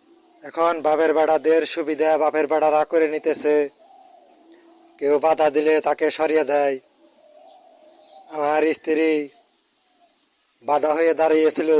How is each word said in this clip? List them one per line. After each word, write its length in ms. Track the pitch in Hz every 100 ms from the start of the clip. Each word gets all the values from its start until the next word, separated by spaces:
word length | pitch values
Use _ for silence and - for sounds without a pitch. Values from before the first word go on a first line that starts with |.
| _ _ _ _
এখন 300 | 143 165 165 170 151
বাপের 260 | 151 160 151
বেটাদের 440 | 156 156 151 160 151
সুবিধা 360 | 170 151 151 156 156
বাপের 220 | 151 151 143
বেটারা 300 | 156 151 151 151
করে 160 | 170 156
নিতেছে। 420 | 151 160 139 147 151 143 - _ - - - _ _ _ - _ _ _ _
কেউ 140 | 143 147 156
বাধা 220 | 156 156 143
দিলে 180 | 151 156 147
তাকে 200 | 147 156 143
সরিয়ে 260 | 156 156 135
দেয়। 240 | 143 143 131 - _ _ _ _ - - - _ _ _ _ _ - - 156
আমার 260 | 147 156 156 156
স্ত্রী 340 | 165 156 160 151 143 - _ _ _ _ _ _ _ _ _ _ _ _ 117
বাধা 260 | 147 151 151
হয়ে 160 | 165 151
দাঁড়িয়েছিল। 500 | 160 156 156 151 160 156